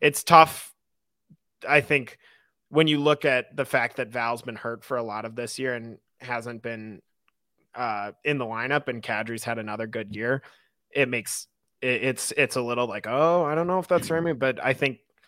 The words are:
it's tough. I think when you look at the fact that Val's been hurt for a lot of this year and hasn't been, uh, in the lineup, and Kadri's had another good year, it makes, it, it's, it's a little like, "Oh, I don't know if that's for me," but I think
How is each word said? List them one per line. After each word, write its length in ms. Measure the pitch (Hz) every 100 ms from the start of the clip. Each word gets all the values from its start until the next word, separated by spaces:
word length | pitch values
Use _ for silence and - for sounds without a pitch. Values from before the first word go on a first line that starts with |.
it's 220 | 147 -
tough. 500 | - 165 160 - - - _ _ _ _ _ _ _ _ 92
I 120 | 147
think 360 | - 143 113 - _ _ _ _ _
when 180 | 147 160
you 120 | 147
look 240 | 147 147
at 320 | 147 127 - -
the 100 | 131
fact 300 | 131 120 -
that 140 | 113
Val's 320 | 123 117 120
been 160 | 123 107
hurt 260 | 120 117
for 140 | - 127
a 60 |
lot 220 | 113 107 113
of 100 | 113
this 220 | 117 -
year 160 | 131
and 240 | 120 117 101 _ _
hasn't 420 | 127 120 120 117
been, 400 | 117 113 110 98 _ _ _ _ _ _ _
uh, 380 | 117 120 104 104 -
in 140 | 147 143
the 80 | 113
lineup, 420 | 113 127 147 139
and 140 | 117
Kadri's 420 | - 107 113 117
had 140 | 120 113
another 300 | 107 107 113
good 280 | 113 104 104
year, 280 | 117 135 - _ _ _ _
it 180 | 143 127
makes, 380 | 123 - - - _ _ _
it, 220 | 131 117
it's, 300 | 131 117 - -
it's 180 | 135 127
a 40 |
little 260 | 120 120 120
like, 200 | 101 107
"Oh, 380 | 131 165 175 147
I 100 | 156
don't 120 | 175
know 120 | 185
if 80 | 170
that's 220 | 175 -
for 120 | 165
me," 120 | 170
but 300 | 131 131 120
I 100 | 131
think 260 | 127 139 127 _ _